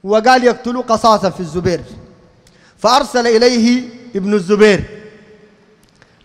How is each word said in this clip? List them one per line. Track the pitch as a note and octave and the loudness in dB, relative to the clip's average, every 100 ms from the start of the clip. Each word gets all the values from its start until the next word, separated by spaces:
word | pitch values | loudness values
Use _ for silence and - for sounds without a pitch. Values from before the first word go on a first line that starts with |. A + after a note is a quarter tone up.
وقال | F#3+ G#3+ A3+ B3+ | -2 0 2 2
يقتلوا | A#3+ A#3 A#3 B3 | 2 -2 -6 -8
قصاصا | A#3+ A3 A#3 G#3+ F#3+ | -4 0 2 2 0
في | E3 | -6
الزبير". | F3 E3 F3 E3 A#2+ - - _ _ _ _ _ _ _ | -10 -6 -4 -4 -8 -20 -20 _ _ _ _ _ _ _
فأرسل | G#3 B3+ C4 B3 A#3+ | 0 0 0 -2 0
إليه | A3 B3 B3 A3+ B3 B3 - - G3 | 2 2 2 2 0 -4 -18 -12 -8
ابن | F#3+ | -2
الزبير | G#3 F3 G3+ G#3+ F3+ - - - - - - _ _ _ _ _ _ _ _ | -2 0 4 4 4 -4 -16 -20 -20 -20 -20 _ _ _ _ _ _ _ _